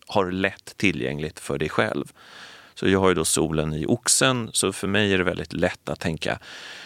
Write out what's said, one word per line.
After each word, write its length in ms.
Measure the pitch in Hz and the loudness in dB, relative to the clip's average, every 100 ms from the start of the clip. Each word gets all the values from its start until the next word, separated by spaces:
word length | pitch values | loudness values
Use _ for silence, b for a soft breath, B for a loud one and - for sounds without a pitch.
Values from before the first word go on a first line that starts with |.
| - | -2
har 240 | 107 90 | 0 2
lätt 440 | 92 95 - - - | 2 -2 -4 -16 -2
tillgängligt 640 | 101 73 64 73 78 - | 0 0 -2 -4 -6 -8
för 180 | - 69 | -6 -4
dig 100 | 78 | -2
själv. 360 | - 110 71 - - B B B B B | 0 0 -2 -6 -12 B B B B B
Så 140 | B 95 | B 2
jag 120 | 95 | 4
har 80 | 95 | 6
ju 60 | |
då 100 | 85 | 4
solen 480 | 80 - 78 78 78 | 2 2 2 2 0
i 120 | 78 76 | -2 0
oxen, 640 | 120 - - 135 127 113 | 0 2 2 2 0 -2
så 200 | - 95 | -2 -2
för 160 | 98 98 | -2 -2
mig 240 | 101 104 | 2 4
är 60 | 95 | 4
det 60 | |
väldigt 280 | 87 87 85 | 2 -2 -4
lätt 360 | 82 87 - - | -2 -2 -2 -8
att 120 | 71 | -6
tänka, 380 | 90 80 - 60 B B B B | -4 -4 -4 -6 B B B B